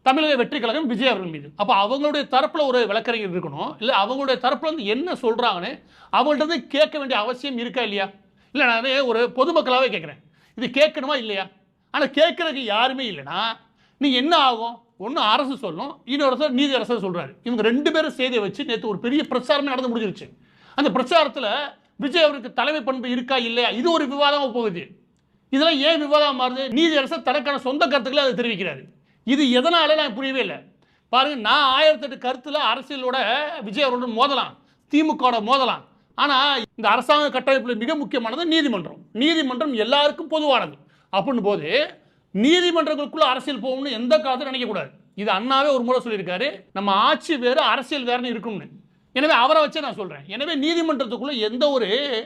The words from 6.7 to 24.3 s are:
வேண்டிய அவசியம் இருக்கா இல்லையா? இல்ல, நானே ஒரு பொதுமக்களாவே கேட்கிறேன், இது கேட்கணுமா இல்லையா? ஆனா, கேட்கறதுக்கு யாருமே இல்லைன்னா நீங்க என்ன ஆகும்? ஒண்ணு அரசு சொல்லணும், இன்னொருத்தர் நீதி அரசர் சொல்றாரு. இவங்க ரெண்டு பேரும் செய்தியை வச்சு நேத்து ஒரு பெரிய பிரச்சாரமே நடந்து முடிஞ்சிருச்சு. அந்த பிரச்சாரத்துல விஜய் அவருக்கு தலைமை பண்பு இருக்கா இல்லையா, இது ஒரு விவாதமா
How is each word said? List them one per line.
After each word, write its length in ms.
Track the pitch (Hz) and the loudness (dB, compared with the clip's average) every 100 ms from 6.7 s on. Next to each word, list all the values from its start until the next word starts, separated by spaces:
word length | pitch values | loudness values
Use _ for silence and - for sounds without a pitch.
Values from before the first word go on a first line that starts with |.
| 277 302 311 | 2 2 0
வேண்டிய 220 | 269 233 | -2 -2
அவசியம் 380 | 214 247 285 247 | -2 -4 -6 -6
இருக்கா 240 | 240 240 | -4 -2
இல்லையா? 280 | 226 202 190 - _ _ _ | -2 -2 -4 -8 _ _ _
இல்ல, 160 | 269 254 | 0 2
நானே 320 | 226 262 262 | 2 0 0
ஒரு 320 | 262 226 240 247 | 0 0 0 2
பொதுமக்களாவே 540 | 311 330 262 254 254 | 2 2 2 2 2
கேட்கிறேன், 340 | 190 156 139 _ _ _ - | -2 -8 -16 _ _ _ -8
இது 300 | 254 262 302 | -4 2 2
கேட்கணுமா 300 | 302 269 285 | 2 -4 -4
இல்லையா? 320 | 220 196 185 _ _ _ _ | -4 -6 -6 _ _ _ _
ஆனா, 140 | 277 277 | -2 0
கேட்கறதுக்கு 580 | 277 330 330 330 269 | 4 2 2 -4 -4
யாருமே 480 | 233 208 254 262 247 | -2 2 2 0 -6
இல்லைன்னா 300 | 156 135 175 226 226 _ _ _ _ | -6 -8 -4 -4 -6 _ _ _ _
நீங்க 200 | 285 247 | 0 2
என்ன 200 | 285 339 | 2 4
ஆகும்? 440 | 269 226 233 240 _ _ | 4 2 -6 -12 _ _
ஒண்ணு 140 | 202 | -8
அரசு 420 | 311 214 233 269 269 | -2 2 2 0 -6
சொல்லணும், 440 | 202 160 277 - - | -8 -8 -10 -12 -6
இன்னொருத்தர் 440 | 285 277 247 302 | 0 0 2 0
நீதி 260 | 247 285 254 | 2 2 0
அரசர் 280 | 208 233 | -2 -4
சொல்றாரு. 320 | 185 175 139 - | -2 -6 -8 -10
இவங்க 180 | 233 240 | -6 0
ரெண்டு 300 | 220 240 311 | 2 2 2
பேரும் 200 | 320 311 | 0 -2
செய்தியை 300 | - 254 240 | -2 -2 0
வச்சு 240 | 196 202 285 | -2 -6 -6
நேத்து 220 | 226 233 | -4 -4
ஒரு 120 | 185 | -4
பெரிய 260 | 240 285 - | -2 -2 0
பிரச்சாரமே 320 | 247 247 294 | -4 0 0
நடந்து 360 | 285 262 254 233 | 0 -2 -2 -2
முடிஞ்சிருச்சு. 320 | 214 - 139 _ _ _ - - | -4 -6 -16 _ _ _ -10 -2
அந்த 140 | 277 202 | 0 0
பிரச்சாரத்துல 580 | 247 339 294 294 220 247 285 - _ - | 2 2 2 -2 -4 -4 -6 -12 _ -8
விஜய் 280 | 285 339 | -2 4
அவருக்கு 300 | 302 285 226 | 4 2 -6
தலைமை 280 | - 262 302 | -2 -2 -2
பண்பு 280 | 254 262 247 | -4 -4 -4
இருக்கா 280 | 247 247 262 | -4 -2 -2
இல்லையா, 320 | 233 233 233 | 0 0 0
இது 220 | 202 339 | 0 0
ஒரு 140 | 330 285 | 0 0
விவாதமா 460 | 277 285 | 2 2